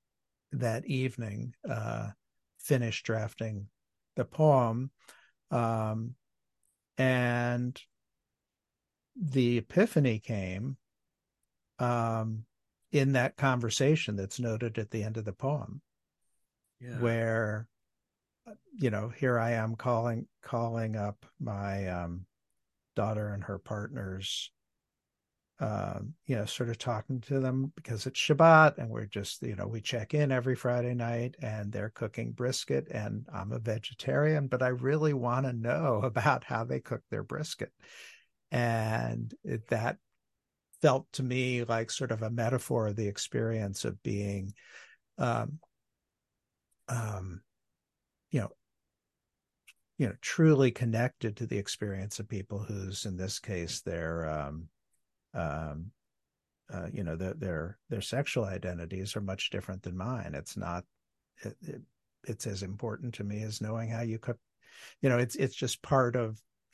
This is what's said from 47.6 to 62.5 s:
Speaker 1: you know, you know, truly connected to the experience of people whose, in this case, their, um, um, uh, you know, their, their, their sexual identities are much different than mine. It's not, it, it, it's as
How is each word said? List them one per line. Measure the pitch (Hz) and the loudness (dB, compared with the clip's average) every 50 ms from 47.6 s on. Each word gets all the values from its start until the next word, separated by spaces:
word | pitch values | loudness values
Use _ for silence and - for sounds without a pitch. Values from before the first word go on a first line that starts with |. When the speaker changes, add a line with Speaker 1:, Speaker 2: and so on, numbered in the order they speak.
| _ _ _ _ _ _ _ _ _ _ _ _ _ _ | _ _ _ _ _ _ _ _ _ _ _ _ _ _
Speaker 1:
you | 160 127 | -2 -2
know, | 98 - - - _ _ _ _ _ _ _ _ _ _ _ _ _ _ _ _ _ _ _ _ _ - - _ _ _ _ - | -2 -4 -8 -14 _ _ _ _ _ _ _ _ _ _ _ _ _ _ _ _ _ _ _ _ _ -20 -20 _ _ _ _ 0
you | 135 | 0
know, | 101 - - | 0 -2 -4
truly | - - - - 160 160 147 135 135 120 | -6 -2 4 6 8 8 10 8 8 6
connected | - - 123 113 110 113 127 127 - - - 107 107 | 4 2 2 2 2 2 2 0 0 -2 -4 -4 -4
to | - 117 | -4 -4
the | 107 113 101 | -2 -2 -2
experience | 101 - - - 107 101 98 95 98 104 - - | -2 -4 -6 -4 -4 -4 -4 -4 -6 -6 -6 -8
of | 107 - | -8 -6
people | 107 95 98 - 104 101 | -6 -6 -6 -6 -6 -6
whose, | 104 - 104 98 95 95 98 - - | -4 -4 -6 -6 -6 -6 -6 -6 -6
in | 101 90 | -6 -4
this | 90 92 95 - - | -4 -4 -4 -6 -6
case, | - - 95 87 85 82 - - | -6 -4 -4 -2 -2 -4 -6 -6
their, | - 87 85 85 82 82 85 82 80 78 | -6 -4 -4 -2 -2 -2 -2 -2 -2 -2
um, | 78 76 71 73 76 82 82 - _ _ _ _ _ _ _ _ _ _ _ _ - | -2 -2 -4 -6 -8 -10 -12 -14 _ _ _ _ _ _ _ _ _ _ _ _ -6
um, | 95 85 76 73 80 78 76 73 78 87 107 - _ _ _ _ _ _ _ _ _ _ _ _ _ _ - | -4 -2 -2 -2 -4 -6 -6 -8 -8 -10 -12 -14 _ _ _ _ _ _ _ _ _ _ _ _ _ _ -12
uh, | - 92 82 - | -10 -8 -8 -8
you | - 101 | -6 -6
know, | 90 80 82 | -4 -4 -4
their, | 82 92 92 - | -4 -4 -4 -4
their, | 160 101 92 82 78 80 92 - - _ - | -4 -4 -4 -2 -2 -4 -6 -8 -12 _ -8
their | 117 101 | -6 -6
sexual | - - 123 135 135 - - 127 104 | -4 -2 -2 -2 -2 0 -2 -2 -2
identities | 98 92 90 92 90 87 82 82 82 95 92 98 101 - | -2 -4 -4 -4 -6 -6 -6 -8 -6 -6 -6 -6 -6 -6
are | 110 | -6
much | 101 95 95 - - - | -4 -4 -4 -4 -4 -4
different | - 95 - - 95 98 | -4 -6 -6 -6 -8 -8
than | - 92 90 | -8 -8 -6
mine. | 92 95 123 127 107 82 80 73 | -4 -4 -4 -4 -4 -6 -6 -8
It's | 69 - - - | -8 -8 -8 -8
not, | 101 87 87 87 90 - _ _ _ _ _ _ _ _ _ _ - | -6 -4 -4 -4 -6 -8 _ _ _ _ _ _ _ _ _ _ -12
it, | - 107 - - | -12 -12 -10 -12
it, | - 156 127 - - - _ _ _ _ _ _ - | -12 -12 -12 -14 -16 -20 _ _ _ _ _ _ -10
it's | - 107 - - | -10 -8 -6 -6
as | 113 | -6